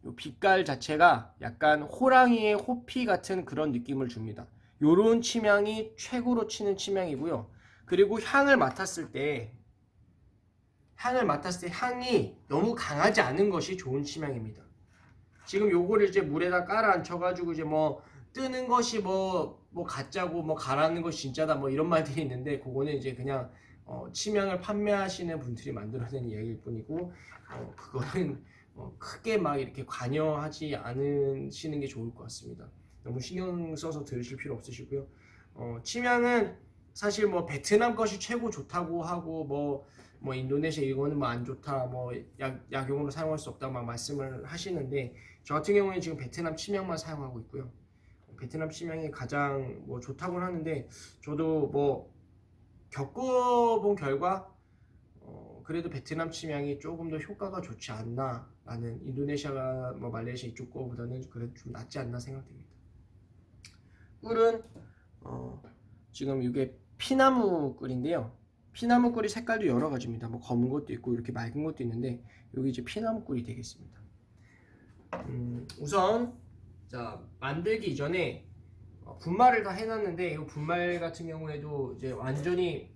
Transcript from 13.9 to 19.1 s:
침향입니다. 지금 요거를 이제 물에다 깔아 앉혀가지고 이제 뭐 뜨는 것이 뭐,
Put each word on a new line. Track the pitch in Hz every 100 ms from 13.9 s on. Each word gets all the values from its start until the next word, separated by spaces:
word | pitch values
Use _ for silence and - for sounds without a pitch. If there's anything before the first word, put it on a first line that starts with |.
| 135
침향입니다. | 143 160 147 123 110 107 - - - _ - - _ _ -
지금 | 196 208
요거를 | 175 175 214 202
이제 | 196
물에다 | 160 151 180 180 180
깔아 | 208 220
앉혀가지고 | 180 160 175 180 180 170
이제 | 160
뭐 | 156 156 156 135 - - -
뜨는 | - 262 254 254
것이 | 240 240 220
뭐, | 185